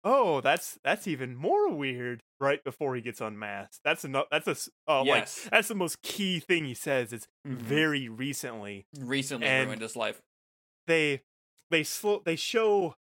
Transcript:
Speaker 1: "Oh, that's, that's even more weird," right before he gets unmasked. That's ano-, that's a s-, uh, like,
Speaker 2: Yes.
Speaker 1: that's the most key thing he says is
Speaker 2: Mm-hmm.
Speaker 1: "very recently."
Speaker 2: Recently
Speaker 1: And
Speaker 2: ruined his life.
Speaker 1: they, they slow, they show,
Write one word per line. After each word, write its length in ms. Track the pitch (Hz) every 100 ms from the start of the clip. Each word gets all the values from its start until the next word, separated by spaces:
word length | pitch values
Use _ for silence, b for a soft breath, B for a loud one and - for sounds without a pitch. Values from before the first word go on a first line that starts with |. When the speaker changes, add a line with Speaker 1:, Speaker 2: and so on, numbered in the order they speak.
Speaker 1:
"Oh, 360 | 196 269 220 143
that's, 360 | 131 170 - -
that's 220 | 135 170 -
even 260 | 143 127 123
more 340 | 170 403 415
weird," 520 | 156 139 123 123 120 - _
right 220 | 139 143
before 320 | 139 - 143
he 60 | 127
gets 180 | 117 113
unmasked. 600 | 110 107 107 101 98 -
That's 200 | 147 160
ano-, 220 | 151 135 -
that's 160 | 151 202
a 40 |
s-, 180 | 151 - - -
uh, 100 | 143
like, 60 | 131
Speaker 2:
Yes. 420 | 123 107 - 214
Speaker 1:
that's 180 | 220 208
the 60 |
most 280 | 208 175 -
key 360 | - - 190 180
thing 260 | - 175 147
he 80 |
says 380 | 120 - 135 117
is 140 | 113 - _ 143
Speaker 2:
Mm-hmm. 100 | 127
Speaker 1:
"very 440 | 117 143 156 143 123
recently." 760 | 110 135 135 135 117 101 101 - 143
Speaker 2:
Recently 480 | 123 139 135 135 135
Speaker 1:
And 200 | 131 131
Speaker 2:
ruined 120 | 110
his 140 | 113 120
life. 240 | 110 104 _ _ _ _ _ _ -
Speaker 1:
they, 360 | 165 151 135 - _ _ _ _
they 120 | 165
slow, 380 | 151 - 208 208
they 120 | 175 160
show, 580 | - 233 220 202 175 - _